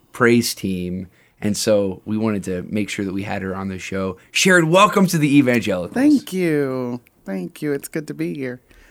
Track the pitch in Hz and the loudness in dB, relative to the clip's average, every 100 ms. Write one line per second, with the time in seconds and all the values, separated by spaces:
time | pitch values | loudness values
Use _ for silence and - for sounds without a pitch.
0 | _ - 120 120 113 - 95 92 90 92 | _ 2 4 6 2 -4 -4 -4 -6 -8
1 | 92 _ _ - 104 98 - 104 98 92 | -10 _ _ -8 -4 -2 2 2 0 -4
2 | - 107 110 104 92 90 - 104 98 - | -6 -2 -2 -2 -4 -8 -6 -6 -4 -4
3 | 98 98 101 95 95 95 98 92 - 95 | -6 -6 -6 -6 -6 -6 -8 -8 -8 -6
4 | 95 - _ - 190 180 160 180 202 208 | -6 -8 _ 0 4 4 6 4 4 4
5 | 185 170 143 143 123 120 98 92 90 240 | 2 2 4 4 6 2 0 -2 -2 2
6 | 294 277 - 185 170 147 135 131 123 123 | 4 4 0 -2 0 0 -2 -4 -6 -8
7 | _ _ - 190 175 - 151 143 - 160 | _ _ -10 -8 -8 -8 -6 -6 -6 -10
8 | 151 147 170 156 127 123 _ - _ | -8 -8 -8 -6 -8 -10 _ -20 _